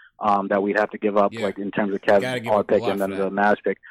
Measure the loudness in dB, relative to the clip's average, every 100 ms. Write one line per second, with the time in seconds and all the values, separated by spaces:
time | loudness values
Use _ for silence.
0 | -20 -4 0 0 2 0 0 0 -2 -2
1 | -2 2 0 0 -6 -6 -6 -4 -4 -2
2 | 2 2 2 -4 0 0 2 0 0 -2
3 | -2 -2 -4 0 2 2 0 -6 -8